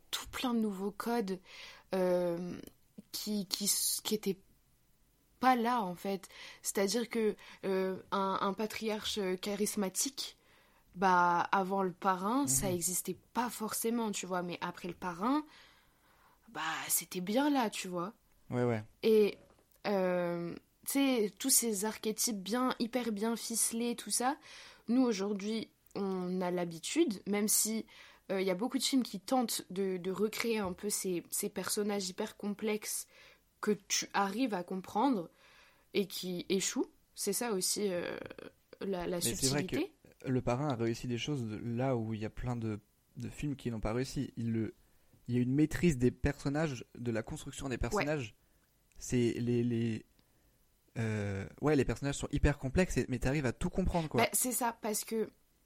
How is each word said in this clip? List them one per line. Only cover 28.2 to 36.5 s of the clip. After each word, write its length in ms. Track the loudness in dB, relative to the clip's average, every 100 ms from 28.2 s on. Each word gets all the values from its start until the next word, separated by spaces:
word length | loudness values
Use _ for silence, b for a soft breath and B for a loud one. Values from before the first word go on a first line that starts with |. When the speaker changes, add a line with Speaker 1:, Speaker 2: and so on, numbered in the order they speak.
| -4
Speaker 1:
euh, 100 | 0
il 60 | 2
y 40 |
a 40 | 0
beaucoup 240 | 0 0
de 40 |
films 200 | 2 2
qui 160 | 0 -4
tentent 420 | 0 0 2 -2 -4
de, 280 | -2 -2 -2
de 140 | -4
recréer 460 | 0 0 0 0 0
un 160 | 0
peu 160 | -2 -4
ces, 340 | -2 -2 -2 -2
ces 200 | -4 -4
personnages 600 | -4 -4 -2 0 0 -4
hyper 260 | -4 -6 -6
complexes 720 | -8 -4 -2 -2 -4 -8 -8 B B B _ _
que 100 | 0 0 0
tu 200 | -4 0
arrives 420 | 0 2 2 0 0
à 80 |
comprendre 640 | -4 -6 -4 2 4 2 -2 b b b b b b
et 140 | -2 -2
qui 380 | -4 -6 -6
échouent. 400 | 0